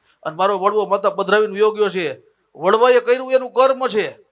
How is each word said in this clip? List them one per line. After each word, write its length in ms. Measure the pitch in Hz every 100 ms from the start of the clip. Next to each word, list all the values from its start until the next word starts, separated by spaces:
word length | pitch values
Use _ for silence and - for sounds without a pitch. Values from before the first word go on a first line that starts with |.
| _ _
અને 120 | 151 156
મારો 240 | 190 196
વડવો 260 | 196 208 190
માતા 240 | 196 196
પધરાવીને 440 | 185 185 208 214
વયો 180 | 196 214
ગયો 180 | 214 202
છે, 320 | 180 156 123 _ _ _ -
વડવાએ 440 | 175 220 247 247
કર્યું 320 | 240 254 262
એનું 180 | 262 254
કર્મ 380 | 220 269 254 254
છે, 320 | 208 156 - _